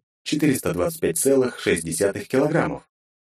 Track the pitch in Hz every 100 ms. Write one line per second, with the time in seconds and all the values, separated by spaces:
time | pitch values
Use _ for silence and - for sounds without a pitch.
0 | _ _ - - 151 123 85 85 85 165
1 | - - 135 135 123 - - 90 80 -
2 | 98 101 - 131 151 156 107 - - _
3 | _ _